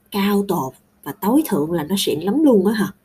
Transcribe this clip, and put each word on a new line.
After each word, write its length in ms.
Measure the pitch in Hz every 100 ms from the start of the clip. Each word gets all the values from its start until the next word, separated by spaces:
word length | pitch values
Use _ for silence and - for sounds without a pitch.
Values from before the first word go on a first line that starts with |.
| _
cao 340 | 202 202 202 196
tột 260 | 170 131 - _ _
và 80 | 147
tối 320 | - 196 285 302
thượng 260 | 156 151
là 120 | 175
nó 120 | 147 196
xịn 220 | - 147
lắm 240 | 185 269
luôn 220 | 302 208 190
á 80 |
hả? 200 | 220 196 -